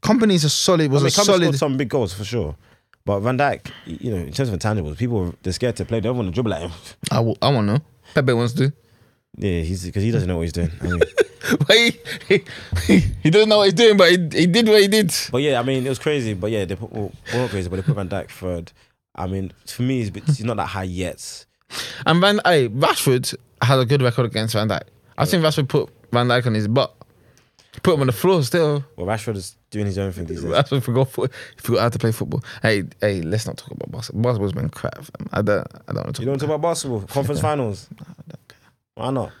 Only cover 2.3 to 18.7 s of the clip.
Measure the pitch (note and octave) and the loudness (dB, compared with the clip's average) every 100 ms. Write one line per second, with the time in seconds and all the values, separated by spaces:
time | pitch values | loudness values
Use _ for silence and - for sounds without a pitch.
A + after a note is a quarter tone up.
2.3 | A#2 D2+ D2 _ _ _ _ - G2+ G#2+ | -4 -4 -6 _ _ _ _ -4 -2 0
3.3 | B2+ C#3+ G2+ - - - E2 B2 G2+ C#2+ | 0 0 -2 -8 -20 -14 -10 -6 -6 -6
4.3 | F2 C3 F#2 A2 G#2+ D2+ D#2 A#2+ A#2 F2+ | -4 -2 -2 -2 -2 -4 -4 -2 -2 -4
5.3 | - - F#2 B2 A2 F2 A2+ G#2+ B2+ G2+ | -6 -6 -2 -4 -4 -4 -4 -2 -2 -4
6.3 | E2+ A2+ E2 E2+ E2 - - - - A#2 | -2 -4 -4 -8 -12 -20 -12 -4 0 0
7.3 | - A#2+ C#3 G#2 A#2+ - _ _ - C3 | 0 2 2 2 0 -2 _ _ 0 2
8.3 | A#2 A#2+ B2 C3+ - _ _ _ _ _ | 2 0 0 -2 -2 _ _ _ _ _
9.3 | - G2+ F2 D#2+ F#2 F2 F2 G#2 A2+ F#2 | -6 -2 -2 -2 -4 -6 -2 0 0 0
10.3 | F2 E2 E2 E2+ - F2+ F2+ - - - | -2 -2 -2 -4 -4 -4 0 0 0 -2
11.3 | - - - C#3+ G#3+ A#3 A3+ - - - | -2 -4 -2 4 6 4 0 -10 -14 2
12.3 | G3 - - - - - G3 - - D#3 | 0 0 -18 -6 -6 4 4 4 0 4
13.3 | F#3 G#3+ G#3 G3 F#3 A#3 G3+ F3 F3+ E3 | 4 6 6 4 6 6 8 8 6 2
14.3 | A2 F3 F#3 A3+ G#3+ G3+ G#3+ G3 - - | 2 4 4 6 6 6 4 2 -2 -4
15.3 | B2 D3 B2+ A#2+ C3+ B2+ B2+ - D3 A2+ | -2 0 0 0 0 -2 -2 -2 -2 -2
16.3 | G2+ G#2 A2 F#2 F#2 A2 A2 G2+ - - | -2 -2 -2 -4 -6 -8 -8 -10 -10 -6
17.3 | A#2+ B2 G2 F2+ F#2 F#2+ B2+ F#2 G2 - | -4 -2 -2 -4 -4 -2 -2 -2 -6 -8
18.3 | - F#2 F2 E2 | -10 -8 -8 -10